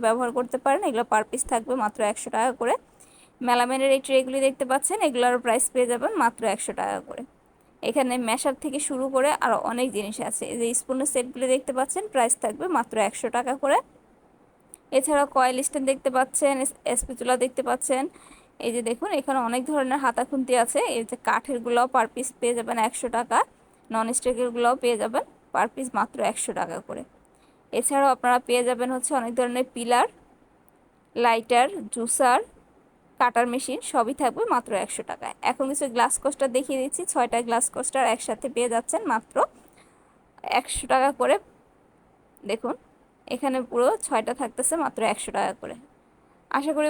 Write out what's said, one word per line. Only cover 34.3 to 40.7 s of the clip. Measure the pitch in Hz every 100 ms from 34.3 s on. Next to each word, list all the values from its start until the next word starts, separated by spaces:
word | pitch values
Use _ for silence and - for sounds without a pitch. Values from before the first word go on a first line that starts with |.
| 277 466
মাত্র | 320 - 208
একশো | 190 - -
টাকায়। | - - - -
এখন | - 269
কিছু | 285 277
গ্লাস | 233 254 -
কোস্টার | 277 294 269 240
দেখিয়ে | 277 269
দিচ্ছি। | 262 - 359
ছয়টা | 302 240 233 233
গ্লাস | 233 247
কোস্টার | - 254 269 247
একসাথে | 240 - 220 269
পেয়ে | 226 240
যাচ্ছেন | 226 - 330 415
মাত্র | 233 - - - - - _ - _ _ _ _ -
একশো | - 240 -